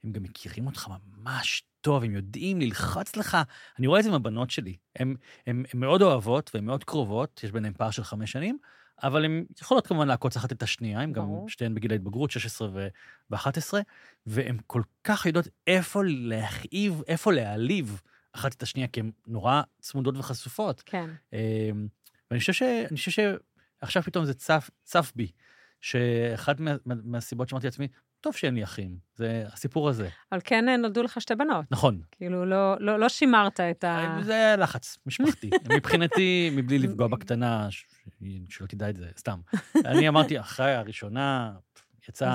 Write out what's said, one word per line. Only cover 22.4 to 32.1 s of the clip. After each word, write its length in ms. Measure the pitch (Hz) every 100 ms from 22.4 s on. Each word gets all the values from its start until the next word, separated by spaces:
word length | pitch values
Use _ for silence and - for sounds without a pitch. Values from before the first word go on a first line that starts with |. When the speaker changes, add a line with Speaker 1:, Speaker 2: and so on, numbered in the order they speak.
| -
Speaker 1:
ש-, 80 | 180
אני 340 | 254 233 226 151
חושב 140 | -
שעכשיו 920 | 196 208 190 _ _ _ _ 131 185
פתאום 220 | 170 180 151
זה 80 |
צף, 360 | 131 - 156 - _
צף 280 | - 175 147 117
בי, 160 | 98 _ _ _ _ _
שאחת 800 | - 123 123 117 117 113 - 143
מה-, 160 | 160 143 123
מה-, 100 | 120
מהסיבות 460 | 110 120 - 120 127
שאמרתי 180 | 131 123
לעצמי, 200 | 123 139 _ _ _
"טוב 140 | 302 -
שאין 200 | 151 123
לי 80 |
אחים", 340 | 101 - 95 90 _ -
זה 280 | 113 113 107
הסיפור 360 | - 139 160 147
הזה. 200 | 117 92 - _
Speaker 2:
אבל 100 | 190
כן, 260 | - 226 240
אה, 80 | 247
נולדו 260 | 226 202
לך 180 | 240 -
שתי 140 | - 226
בנות. 300 | 294 190 147
Speaker 1:
נכון. 300 | 120 139 95 80